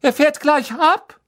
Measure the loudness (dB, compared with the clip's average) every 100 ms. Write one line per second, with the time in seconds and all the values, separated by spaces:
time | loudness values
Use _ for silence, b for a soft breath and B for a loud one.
0 | -2 2 0 0 0 0 -2 -2 0 0
1 | _ -20